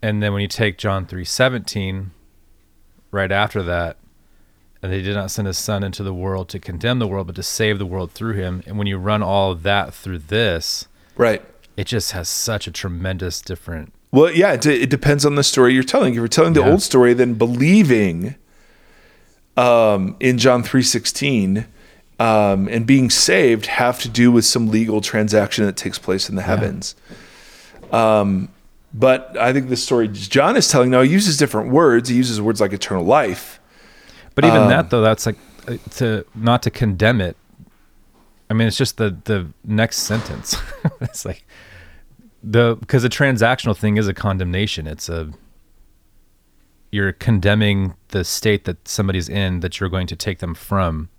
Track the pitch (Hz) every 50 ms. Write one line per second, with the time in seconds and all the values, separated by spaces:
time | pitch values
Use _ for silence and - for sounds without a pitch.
0 | - 110 107 104 104 104 101 101 101 98 - - 117 104 92 - - 107 98 98
1 | 92 80 - 92 90 - - - 127 131 127 120 98 - - 107 98 95 92 95
2 | 95 95 - _ _ _ _ _ _ _ _ _ _ _ _ _ _ _ _ _
3 | _ _ - 101 98 92 98 98 104 104 - 107 95 87 87 87 85 82 80 _
4 | _ _ _ _ _ _ _ _ _ _ _ _ _ _ _ _ - 95 92 95
5 | 92 98 101 101 98 98 - - 104 98 95 - - - 107 98 101 98 92 -
6 | 101 95 95 90 92 95 95 95 92 - - 98 - - 92 82 85 117 123 127
7 | 117 101 95 98 95 85 87 92 90 - - - 113 107 107 98 101 90 87 95
8 | 90 85 _ - 110 113 110 101 92 90 90 90 90 - 98 107 104 98 98 92
9 | 90 101 107 107 107 87 98 101 98 95 92 82 80 98 101 101 92 67 - -
10 | - 95 92 87 76 78 104 107 117 107 87 82 - - - - - _ _ _
11 | _ _ _ - 120 117 107 92 - - _ _ _ _ _ - 98 - - 113
12 | 90 - - 95 85 - - - - - 113 101 - - 87 - - 98 87 85
13 | 92 95 95 92 92 90 85 - - - 92 - - - 87 80 78 - _ _
14 | _ _ - 127 151 175 156 165 180 202 160 120 - 147 147 120 123 139 143 135
15 | - 143 143 143 135 147 143 143 139 - - - 127 123 131 131 127 131 - 262
16 | 247 135 120 117 117 113 - - 165 170 165 151 131 127 151 196 202 - - 135
17 | 123 123 120 120 127 123 120 107 131 117 120 120 135 156 185 214 214 147 123 113
18 | 104 95 82 82 87 117 139 - _ _ _ _ _ _ _ _ _ _ _ _
19 | _ _ _ _ _ _ _ _ _ _ _ - 123 123 120 117 113 110 104 98
20 | 95 95 - - - 127 127 123 117 131 123 123 117 - - 131 123 - - 120
21 | - - - - 139 143 135 117 98 92 95 107 117 - - - - - _ _
22 | _ _ _ _ 117 117 110 107 104 101 98 95 98 101 113 117 113 110 135 139
23 | 131 120 - - - - 180 190 170 131 117 110 107 - - - 127 123 123 -
24 | - 120 110 117 120 123 120 117 110 - - 127 117 110 107 110 113 110 107 107
25 | 98 - - 110 107 107 101 107 101 98 - - 107 101 95 - - 95 87 -
26 | - - 92 95 - - 104 95 92 - 107 101 - - - - - - - _
27 | _ _ - - - - - - - - - - - - _ - - - - 117
28 | 113 110 110 107 101 101 98 95 95 - - _ _ - _ _ _ _ - 113
29 | 113 131 127 131 - - - - 113 120 131 143 131 127 127 120 - - 135 123
30 | 113 107 104 101 101 98 - 135 139 175 233 262 156 - - 139 123 127 127 127
31 | 131 135 160 190 208 202 156 139 151 135 - 107 107 117 127 147 170 147 120 117
32 | 120 123 123 123 127 123 113 107 104 110 113 101 107 98 98 95 - - 101 92
33 | 85 87 127 151 139 104 90 - - - - - _ _ _ _ _ - _ -
34 | _ - - - - - _ - 131 117 113 110 107 101 123 143 156 - - 120
35 | 110 110 110 - - 117 107 - - - _ - - - 120 - - - - -
36 | 131 117 110 104 - _ _ 110 110 117 120 123 - 120 - - 127 110 98 87
37 | 104 107 123 113 95 87 - _ _ _ _ _ - _ _ _ _ _ _ _
38 | _ _ _ _ _ _ _ _ _ _ 110 110 113 113 101 - 135 120 - -
39 | 113 104 92 82 - - 110 98 90 78 - _ _ - 107 107 110 117 - -
40 | - - - 117 - - - - - - - - - - - - - 160 - -
41 | 127 - - - - - 92 - _ _ - - - - - - - - - -
42 | - _ - _ _ - _ _ - 107 107 117 120 117 117 - - - - 131
43 | 117 123 113 - 143 139 131 113 110 113 127 - - 117 107 - - 107 104 107
44 | 110 101 95 - - 107 95 92 92 87 87 92 101 110 - - 78 78 76 73
45 | - - 85 82 80 76 - - _ _ _ _ _ _ _ _ _ _ _ _
46 | _ _ _ _ _ _ _ _ _ _ _ _ _ _ _ _ _ _ - 101
47 | 98 98 90 _ - - 113 101 87 101 101 107 107 104 101 98 98 92 85 _
48 | _ _ - 101 90 - - - - 110 104 98 _ - 90 - _ - - -
49 | 107 98 95 92 85 - - 101 98 92 92 90 82 90 - - 101 92 87 95
50 | 92 87 - 82 - - 95 - - 85 82 - - - 101 98 95 87 80 78
51 | 80 85 _